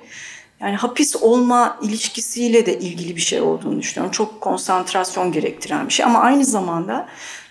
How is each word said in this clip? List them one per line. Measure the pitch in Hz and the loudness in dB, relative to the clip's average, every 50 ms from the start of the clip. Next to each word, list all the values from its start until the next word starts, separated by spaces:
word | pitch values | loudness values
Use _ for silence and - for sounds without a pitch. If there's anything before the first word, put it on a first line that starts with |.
| - - - - - - - - - _ _ _ | -16 -20 -18 -18 -16 -16 -18 -20 -20 _ _ _
Yani | - 202 202 | -6 -4 -2
hapis | 202 240 240 240 - 294 - - | -2 -2 -2 0 0 0 0 0
olma | - - 226 240 247 247 240 247 240 240 - - - | 2 4 4 4 4 4 4 4 4 4 2 0 -4
ilişkisiyle | - 208 208 226 - - - 240 220 - - 233 240 240 233 233 214 | -4 -4 -4 -4 -4 -6 -6 -6 -8 -6 -4 -2 0 4 4 4 4
de | 185 170 - | 4 0 -2
ilgili | 185 175 170 175 175 170 175 | -4 -8 -8 -8 -8 -8 -4
bir | 165 | -4
şey | - - - 175 | -2 -2 0 0
olduğunu | 165 165 165 165 - - - - | 0 0 0 -2 -2 -4 -4 -4
düşünüyorum. | - - - 180 180 180 | -4 -6 -6 -4 -4 -4
Çok | 180 - 214 214 - - | -2 -2 -4 -4 -4 -6
konsantrasyon | - 196 185 180 - - 190 185 180 - - 190 185 185 - 196 180 180 | -4 -4 -2 -2 0 0 0 0 0 0 0 0 -2 0 -2 -2 0 0
gerektiren | 160 156 - - - - - - 151 147 - | 0 0 -2 -2 -4 -6 -6 -4 -4 -4 -2
bir | - - | 0 0
şey | - - | 2 4
ama | 240 233 226 | 4 6 6
aynı | - 247 269 285 269 | 6 6 6 6 4
zamanda | - 220 202 185 170 170 165 175 196 226 269 359 - - - - - - - - - | 4 2 0 0 0 -2 -2 -2 -2 -4 -6 -6 -8 -14 -16 -16 -16 -16 -16 -16 -10